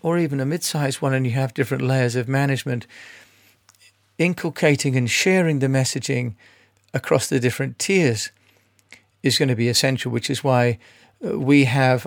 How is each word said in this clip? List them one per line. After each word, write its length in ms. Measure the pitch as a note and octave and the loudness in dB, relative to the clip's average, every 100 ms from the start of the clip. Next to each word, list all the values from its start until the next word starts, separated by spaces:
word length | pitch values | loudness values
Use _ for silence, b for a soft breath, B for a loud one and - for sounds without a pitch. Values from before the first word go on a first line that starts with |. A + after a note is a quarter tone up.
or 160 | E3 F3 | -2 0
even 220 | D#3 C#3 | 0 -2
a 60 | C3+ | -4
mid-sized 540 | E3 - D#3 C#3 - | -4 -4 -2 -2 -2
one 140 | C#3+ | -2
and 100 | C3 B2+ | 0 0
you 60 | |
have 220 | B2+ C3 | -2 -2
different 300 | - B2 C3+ | -2 -2 -2
layers 320 | B2+ C3 B2 B2 | 0 2 0 0
of 120 | A#2 | -2
management, 580 | C3+ C#3 C3 C#3 B2 - B B B B B B B _ _ _ _ _ - | 0 0 -2 -4 -6 -8 B B B B B B B _ _ _ _ _ -2
inculcating 800 | F3 F3 E3 - D#3 C#3 C#3+ B2+ | -2 -2 -6 0 2 2 0 0
and 120 | A#2+ | 0
sharing 500 | - F#3+ F#3+ E3 C#3+ | 0 2 2 2 0
the 80 | C3+ | 0
messaging 640 | C3+ C3 C3 - B2+ B2 G2 b b b b b | 0 -2 -4 -4 -4 -4 -8 b b b b b
across 360 | C3+ - D3 - | -6 0 0 0
the 100 | C3+ | 0
different 400 | A#2+ - C3+ - | 0 -2 -6 -6
tiers 520 | - F#3+ D3 A2 - - b b b b b b b _ | 0 2 2 0 -6 -14 b b b b b b b _
is 160 | C#3 - | -2 0
gonna 160 | C#3 | 0
be 140 | A#2 A#2+ | 0 0
essential, 420 | A#2 C3+ C3 B2+ | 0 0 0 -2
which 180 | A#2 - | -4 -4
is 140 | B2+ | -4
why 360 | C#3 B2 A#2+ A2+ b b b b | 2 2 2 0 b b b b
uh, 140 | A#3+ - | -8 -2
we 260 | C3+ C#3+ | 4 4
have 420 | C3+ C#3 C3 B2+ | 6 4 4 2